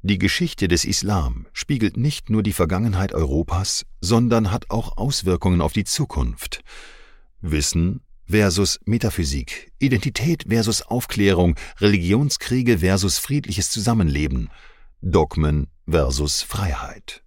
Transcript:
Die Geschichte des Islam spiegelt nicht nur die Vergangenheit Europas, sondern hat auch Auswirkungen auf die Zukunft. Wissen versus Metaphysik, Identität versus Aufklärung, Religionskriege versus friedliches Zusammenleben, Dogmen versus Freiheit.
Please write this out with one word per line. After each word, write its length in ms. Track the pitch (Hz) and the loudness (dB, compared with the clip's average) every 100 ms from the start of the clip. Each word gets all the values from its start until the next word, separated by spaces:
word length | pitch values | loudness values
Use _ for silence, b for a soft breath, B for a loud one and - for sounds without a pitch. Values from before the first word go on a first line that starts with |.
Die 160 | 95 98 | 0 2
Geschichte 500 | 95 - 175 - 95 | 2 0 -2 0 2
des 180 | 85 - | 2 2
Islam 600 | 101 92 101 69 60 69 | -2 0 0 0 -4 -10
spiegelt 440 | - - 139 107 - | -12 -4 0 0 0
nicht 340 | 139 - - | -2 -2 -2
nur 100 | 107 | 0
die 120 | 104 | 0
Vergangenheit 600 | - 85 92 113 92 95 | 0 0 2 0 0 0
Europas, 720 | - 76 71 85 87 98 - - - | 0 0 0 0 -2 -2 -4 -8 -10
sondern 500 | 85 117 120 117 104 | 0 2 4 2 2
hat 200 | 117 - | -2 -4
auch 260 | 113 - - | -4 -4 -4
Auswirkungen 640 | 123 139 92 87 95 87 | -2 -2 -2 0 2 2
auf 120 | 73 | 2
die 100 | - | -2
Zukunft. 800 | 98 - 147 - 64 - - - B B B B B B B - | -4 -4 -4 -2 -4 -4 -10 -12 B B B B B B B -12
Wissen 600 | 90 76 73 85 87 127 _ - - | -4 -2 0 0 0 -2 _ -20 0
versus 540 | 107 101 90 98 - - | 4 4 4 0 -2 -2
Metaphysik, 880 | 113 113 - 76 69 62 - - - | 0 0 -2 -2 -2 -6 -12 -16 -2
Identität 680 | 139 131 143 - 131 165 - | 2 2 0 -2 0 -2 0
versus 340 | 113 110 107 | 0 2 -2
Aufklärung, 760 | - 123 - - 98 90 90 80 B - | -2 -6 -4 0 2 4 4 2 B 0
Religionskriege 1000 | 104 101 87 110 147 - - 127 123 107 | 2 4 2 2 2 -2 -2 0 4 4
versus 400 | 90 98 95 - | 4 2 2 -2
friedliches 500 | - 143 - - - | -2 -4 -2 -4 -2
Zusammenleben, 800 | 110 104 113 82 71 76 65 - b b b b _ | -2 0 2 2 2 0 -2 -6 b b b b _
Dogmen 680 | 95 82 76 - 76 76 69 _ - | 0 2 2 2 2 2 -2 _ 0
versus 560 | 80 67 67 73 - | 2 2 0 -2 -4
Freiheit. 840 | - - 98 69 64 60 - - | -6 -4 -4 -4 -8 -14 -18 -20